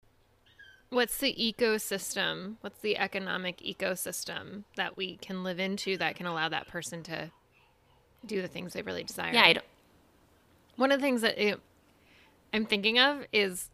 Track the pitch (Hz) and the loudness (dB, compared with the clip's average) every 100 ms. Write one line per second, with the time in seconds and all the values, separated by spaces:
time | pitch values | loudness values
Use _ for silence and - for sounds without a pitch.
0 | _ _ _ _ _ - - - - 247 | _ _ _ _ _ -20 -20 -20 -2 0
1 | 233 - 277 - 226 - 233 214 - 196 | 0 2 0 2 -2 2 2 2 -2 -4
2 | - 202 170 160 185 220 202 - 214 - | -4 -2 -2 -2 -8 -10 -12 -6 -2 0
3 | 196 196 190 180 180 180 - 185 190 185 | 0 -4 -4 -4 -6 -8 -10 -4 -2 -2
4 | 185 - - 170 - 196 - - 180 - | -6 -8 -8 -10 -10 -14 -12 -6 -6 -4
5 | 190 175 - 190 185 175 190 202 196 185 | -8 -10 -8 -6 -4 -2 -2 -2 -2 0
6 | 160 - 180 165 160 147 - 175 160 170 | 0 -2 -4 -2 -2 -2 -6 -8 -8 -10
7 | 160 156 160 - _ _ _ _ _ _ | -8 -8 -8 -12 _ _ _ _ _ _
8 | _ _ 208 202 185 170 175 170 185 180 | _ _ -6 -4 -4 -8 -10 -8 -8 -6
9 | - - 170 233 180 165 - _ _ _ | -8 -6 0 6 8 6 2 _ _ _
10 | _ _ _ _ _ _ _ - 269 277 | _ _ _ _ _ _ _ 2 4 4
11 | 277 247 226 - 208 - - _ _ _ | 4 2 2 2 0 0 -8 _ _ _
12 | _ - - _ - 214 214 208 208 240 | _ -20 -20 _ -4 -2 2 2 4 6
13 | 277 285 - 208 196 180 - | 6 4 0 2 2 0 -10